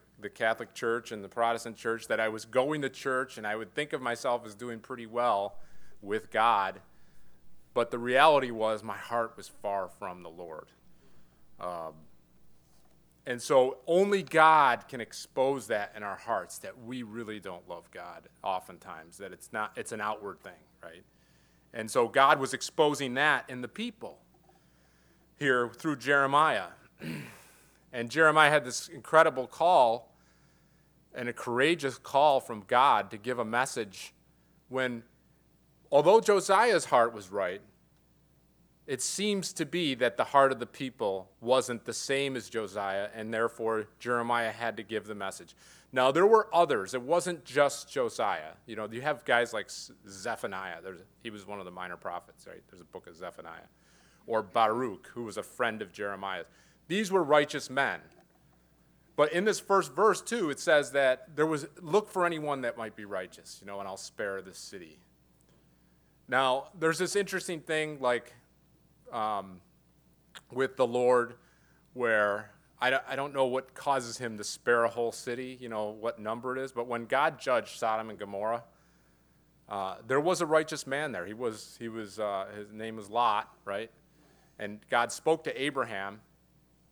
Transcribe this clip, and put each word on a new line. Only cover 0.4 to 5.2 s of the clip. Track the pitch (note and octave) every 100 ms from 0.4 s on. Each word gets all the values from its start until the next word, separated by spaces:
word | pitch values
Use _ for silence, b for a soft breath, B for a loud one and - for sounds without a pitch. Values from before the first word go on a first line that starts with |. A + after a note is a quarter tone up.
| A2+ A2+ A#2
Church | - A#2+ A#2 A#2
and | A2
the | G2
Protestant | - A#2 A#2 A#2+ G#2+
Church, | A#2 A2+ -
that | A2+
I | A2
was | A2
going | A2 B2 C3+ D3+
to | C3+
church | - C#3 C3 C3 -
and | G#2+
I | G#2+
would | G#2+
think | - D3+
of | D3
myself | B2+ A#2 C#3 A#2+
as | A2+
doing | G2+ B2 A2+
pretty | - B2+ A2+
well | A#2